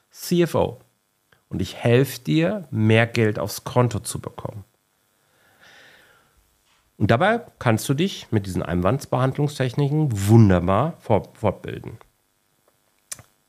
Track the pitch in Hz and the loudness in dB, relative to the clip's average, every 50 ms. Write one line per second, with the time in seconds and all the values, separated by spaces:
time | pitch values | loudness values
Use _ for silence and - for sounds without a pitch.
0 | _ _ _ - - - 175 170 170 - - 104 90 92 - - _ _ _ _ | _ _ _ -14 -6 -2 0 0 0 2 0 0 0 -2 -4 -8 _ _ _ _
1 | _ _ _ _ _ _ _ _ _ - - - 98 - - - - 117 120 127 | _ _ _ _ _ _ _ _ _ -10 -6 -6 -6 -6 -6 -2 0 2 4 4
2 | 139 - - - - - 151 156 165 180 214 208 160 - 113 110 107 107 110 113 | 2 0 -4 -8 -4 -2 0 0 0 -2 -4 -6 -8 -6 -4 0 2 4 4 4
3 | 117 117 - 120 110 110 104 - 85 110 - - - - - 131 123 117 107 98 | 4 2 0 0 0 0 0 -2 -6 -6 -8 -10 -10 -4 0 0 0 0 0 -4
4 | - - - - - - - - - - - 101 95 _ _ _ _ _ _ _ | -8 -8 -10 -10 -10 -12 -14 -12 -14 -12 -12 -14 -18 _ _ _ _ _ _ _
5 | _ _ _ _ _ _ _ _ _ _ _ _ _ - - - - - - _ | _ _ _ _ _ _ _ _ _ _ _ _ _ -20 -20 -20 -20 -20 -20 _
6 | _ _ _ _ _ _ _ _ _ _ _ _ _ _ _ _ _ _ _ - | _ _ _ _ _ _ _ _ _ _ _ _ _ _ _ _ _ _ _ -2
7 | 110 101 117 127 180 208 233 233 - - - - - 123 110 110 - - 139 139 | 2 2 2 4 2 2 0 -2 -4 -12 -12 -4 -2 0 0 0 0 -2 -2 -2
8 | 185 196 - - - - 120 107 98 95 90 87 - - 87 90 90 98 131 139 | -2 -4 -4 -8 -8 -4 -4 -4 -2 -4 -6 -6 -4 -4 -2 0 0 0 0 -2
9 | - - 139 127 131 135 127 - 147 143 - - 131 127 - 143 143 135 151 156 | -4 -4 -2 -2 -2 -2 -2 -2 -4 -4 -2 -4 -6 -4 -2 -2 -2 -2 0 -2
10 | 156 135 110 98 98 104 113 117 110 98 92 87 87 90 95 107 143 170 - - | -2 -2 -2 0 4 6 8 8 8 8 6 4 2 0 0 0 0 -2 -6 -8
11 | - - 110 95 - - - - 110 98 - - - - 60 - - - - - | -4 0 0 0 -2 -4 -8 -4 -4 -4 -4 -4 -8 -14 -14 -12 -14 -16 -16 -18
12 | - _ _ _ _ _ _ _ _ _ _ _ _ _ _ _ _ _ _ _ | -20 _ _ _ _ _ _ _ _ _ _ _ _ _ _ _ _ _ _ _
13 | _ - - - - _ _ _ _ | _ -20 -18 -18 -20 _ _ _ _